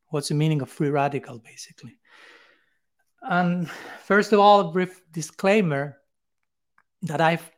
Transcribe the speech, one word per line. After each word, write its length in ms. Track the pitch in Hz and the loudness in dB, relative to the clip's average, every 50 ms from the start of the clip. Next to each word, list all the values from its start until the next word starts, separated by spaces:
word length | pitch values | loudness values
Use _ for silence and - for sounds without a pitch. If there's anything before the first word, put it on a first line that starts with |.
| _ _ | _ _
What's 200 | - 147 139 - | -8 -6 -4 -2
the 60 | 160 | 0
meaning 260 | 147 156 160 156 147 | 0 2 2 0 -2
of 80 | 131 - | -4 -6
Free 200 | - - 160 139 | -6 -4 -4 -2
Radical, 500 | 147 143 139 143 139 131 - - 120 113 | 0 0 -2 -2 -4 -6 -10 -12 -16 -20
basically? 580 | - - - - - - _ _ - 117 - _ _ _ _ - - - - - _ _ _ _ _ _ _ _ _ _ _ _ _ _ _ _ - - | -20 -20 -20 -20 -20 -20 _ _ -20 -20 -20 _ _ _ _ -20 -20 -20 -20 -20 _ _ _ _ _ _ _ _ _ _ _ _ _ _ _ _ -8 -4
And 420 | 175 175 180 175 175 180 170 - - - - - - - - | -2 0 0 0 -2 -4 -6 -8 -10 -14 -18 -18 -20 -10 -4
first 300 | - 196 208 208 208 220 | 0 2 2 2 4 4
of 60 | 202 | 6
all, 200 | 202 208 208 208 | 8 8 6 6
a 120 | 190 165 | 4 2
brief 300 | 160 185 185 180 - - _ _ | -2 -4 -4 -4 -6 -12 _ _
disclaimer 840 | - 165 151 - - - - 196 202 220 196 160 143 139 143 147 131 _ _ _ _ _ _ _ _ _ _ _ _ _ _ _ _ _ _ _ _ _ | -12 -10 -10 -10 -8 -2 0 2 2 2 2 0 -2 -4 -4 -6 -10 _ _ _ _ _ _ _ _ _ _ _ _ _ _ _ _ _ _ _ _ _
that 200 | - 160 151 147 | -10 -6 -2 0
I've 280 | 165 160 170 165 - - _ | 0 0 0 -2 -6 -12 _